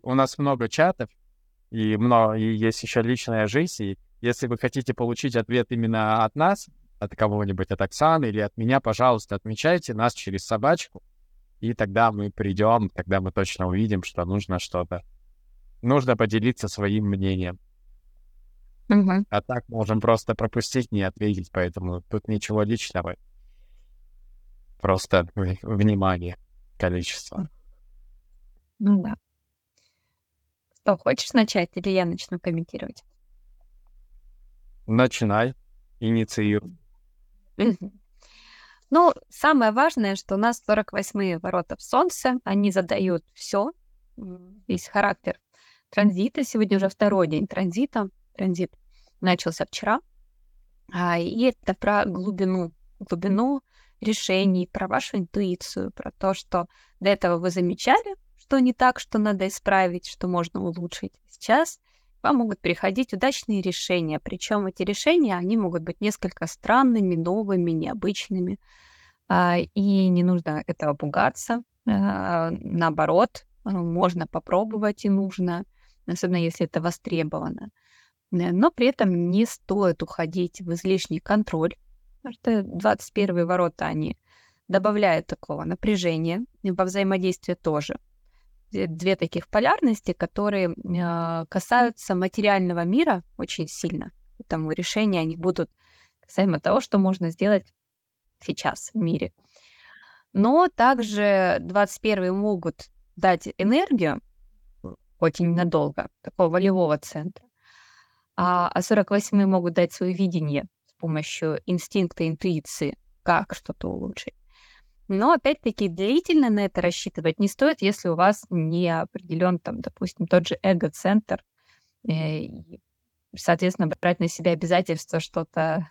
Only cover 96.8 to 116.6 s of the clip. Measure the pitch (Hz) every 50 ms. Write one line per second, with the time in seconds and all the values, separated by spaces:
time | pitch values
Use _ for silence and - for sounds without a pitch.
96.8 | 254 - - 202 190 190 190 185 180 165 165 - 196 202 208 190 - _ _ _
97.8 | _ _ _ _ _ _ _ _ _ _ _ _ - - - - - 147 - -
98.8 | - - - 220 190 165 165 - - - - _ _ _ _ _ _ _ _ _
99.8 | - - - - - - - _ _ _ - 190 202 233 269 320 370 359 - -
100.8 | 233 254 269 247 226 214 208 208 208 208 202 190 185 180 170 - 160 165 185 202
101.8 | 202 196 - - - - 214 196 185 180 185 196 202 214 208 175 160 - - -
102.8 | - - _ _ _ _ _ - 170 190 180 - - - - - 185 208 240 302
103.8 | 381 392 294 214 175 156 - - - _ _ _ _ _ _ _ _ - _ _
104.8 | - - - - _ _ _ _ 175 160 - - 175 170 170 170 175 170 160 156
105.8 | 147 147 143 - - - _ _ - - - - 185 165 160 180 190 196 190 185
106.8 | 175 156 151 151 - - - 156 151 185 - - _ _ _ _ _ _ _ _
107.8 | _ _ _ _ _ _ _ _ _ _ _ - 180 180 180 180 175 - - -
108.8 | 185 - 220 208 190 - 202 202 202 - - 202 196 190 190 185 175 175 165 -
109.8 | 175 165 - - 185 180 185 175 196 185 170 170 156 147 143 143 - - _ _
110.8 | _ _ _ _ - 165 156 156 156 - - - 165 156 151 - - - 180 175
111.8 | - - - 202 185 170 - - 165 160 160 - - 190 170 156 - - - -
112.8 | 165 139 - - _ _ _ _ - - 175 - 190 - - - - - - -
113.8 | - - - - - 196 196 - - - - _ _ _ _ _ _ _ _ _
114.8 | _ _ _ _ _ - 196 190 208 277 349 277 - 269 302 - - 240 208 -
115.8 | 208 185 165 170 190 208 262 330 349 - 349 311 269 233 214 208